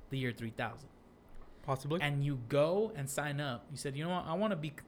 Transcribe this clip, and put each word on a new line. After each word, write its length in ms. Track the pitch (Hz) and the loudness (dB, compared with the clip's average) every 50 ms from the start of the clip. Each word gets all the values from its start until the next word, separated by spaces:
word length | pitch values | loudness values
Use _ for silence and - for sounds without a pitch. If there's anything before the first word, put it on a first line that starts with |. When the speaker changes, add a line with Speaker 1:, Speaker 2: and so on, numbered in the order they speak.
| - - | -10 -6
Speaker 1:
the 80 | 135 135 | -2 0
year 140 | 131 123 113 | 0 0 -2
three 180 | - 117 113 | -2 -4 -6
thousand. 380 | 113 - 120 110 107 - - - - - - - - - - - - - - - - - - | -2 -2 -2 -4 -4 -6 -12 -16 -20 -20 -20 -20 -20 -20 -20 -16 -14 -14 -14 -14 -16 -8 -2
Speaker 2:
Possibly. 380 | - 135 131 - 143 160 180 151 | 0 0 0 2 0 0 2 2
Speaker 1:
And 200 | 147 143 139 143 | 2 2 2 2
you 160 | 143 143 127 117 113 | 2 2 0 0 2
go 440 | 143 143 147 160 180 202 220 214 - | 6 6 6 6 6 4 2 0 0
and 140 | 143 139 135 | -4 -4 -2
sign 320 | - - 147 151 143 139 | -2 0 0 0 0 0
up. 240 | 147 139 120 117 - - | 0 0 -2 -4 -6 -8
You 60 | 143 - | -8 -6
said, 180 | - 147 135 | -4 -2 -2
"You 80 | 143 156 | -2 0
know 60 | 175 | 0
what? 160 | 180 180 - | 0 0 0
I 80 | - 165 | 0 0
wanna 220 | 180 208 220 202 | 2 2 2 2
be, 180 | 156 147 156 - - - | 0 -2 -4 -6 -8 -14